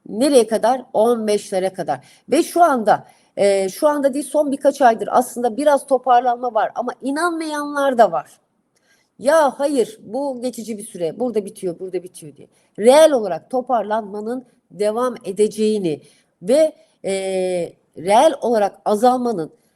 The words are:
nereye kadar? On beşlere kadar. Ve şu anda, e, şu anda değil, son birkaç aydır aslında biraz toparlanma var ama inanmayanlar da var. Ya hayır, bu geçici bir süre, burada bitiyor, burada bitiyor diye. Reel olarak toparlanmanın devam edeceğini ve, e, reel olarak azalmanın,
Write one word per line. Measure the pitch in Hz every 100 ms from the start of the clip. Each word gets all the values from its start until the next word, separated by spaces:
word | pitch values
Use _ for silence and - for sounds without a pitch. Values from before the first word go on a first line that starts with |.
| -
nereye | 208 285 277 220
kadar? | 214 220 254 240
On | 196 226 240 214
beşlere | 208 - 190 185
kadar. | 185 160 135 - _ -
Ve | 240
şu | - 339
anda, | 339 254 208 175 - _ _ -
e, | 202 196 190
şu | - 302
anda | 294 277
değil, | 262
son | 277 302 294
birkaç | 269 277 277
aydır | 254 226 202
aslında | - 247 240 240 220
biraz | 294 277 269
toparlanma | 262 262 240 254 240 247
var | 220 185
ama | - 240 -
inanmayanlar | 254 285 349 330 320 294 294 285 277 240
da | 202
var. | 160 - _ _ _ _ _ _ _ _ -
Ya | 254 320 285 -
hayır, | 285 277 208 -
bu | - 240 285 247
geçici | 247 233 208 208
bir | 208
süre, | 180 165 147
burada | 254 214
bitiyor, | 202 - 185 165
burada | 185 180
bitiyor | 175 - 151 139
diye. | - _ _ -
Reel | 220 285 320
olarak | 269 202 160 -
toparlanmanın | 254 254 240 202 214 208 208 214 254 247 _ _
devam | 170 208 220 254 226
edeceğini | 175 196 214 214 214 214 175 143 - _ _ _
ve, | 175 277 311 302 _ _
e, | - 196 190 190 185 180 165 - _ -
reel | 165 214 311 262
olarak | 226 233 196 -
azalmanın, | - 208 247 254 240 202 156 - _